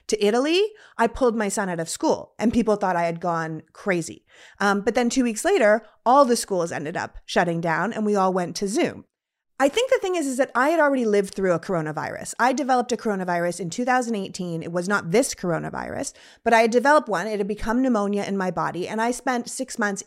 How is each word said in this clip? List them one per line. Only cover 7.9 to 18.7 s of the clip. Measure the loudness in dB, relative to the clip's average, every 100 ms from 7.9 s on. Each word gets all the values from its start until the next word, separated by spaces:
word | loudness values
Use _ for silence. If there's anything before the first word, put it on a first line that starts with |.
and | -2 0
we |
all | 2 2
went | 0 -2 -4
to | -4
Zoom. | -2 -2 -4 -14 _ _ _ _ 0
I | 0
think | 2 0
the | 0
thing | 0 -2
is, | -2
is | -2
that | -2 0
I | 2
had | 4
already | 4 2
lived | 2 2 0 0
through | 0
a | 0
coronavirus. | 0 -2 -2 -4 -6 -8 -10 0
I | 0
developed | 2 2 0 0
a | -2
coronavirus | -2 -4 -2 -2 -2 -4
in | -6
two | -4
thousand | 0 0 0 -4
eighteen. | -6 -8 -8 -6
It | -6
was | -4 -2
not | -2 2
this | 2 2 -2
coronavirus, | -4 -4 -4 -8 -8 -8 -10 -12 -20 -8
but | 2
I | 4
had | 4
developed | 4 4 4 4
one. | -2 -2
It | -4
had | -4
become | -4 -2 0
pneumonia | 2 2 0 -2
in | -2 -2
my | -2
body, | -2 -4